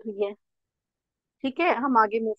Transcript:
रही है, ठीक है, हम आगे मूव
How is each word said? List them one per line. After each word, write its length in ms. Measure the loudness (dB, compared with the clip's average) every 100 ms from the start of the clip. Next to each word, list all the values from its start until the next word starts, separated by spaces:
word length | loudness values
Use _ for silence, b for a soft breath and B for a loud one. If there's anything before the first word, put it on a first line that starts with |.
| -2
रही 180 | -4
है, 80 | -4 -6 _ _ _ _ _ _ _ _ _ _
ठीक 160 | -6 0
है, 140 | 0
हम 220 | 0 2 4
आगे 220 | 4 2
मूव 140 | -2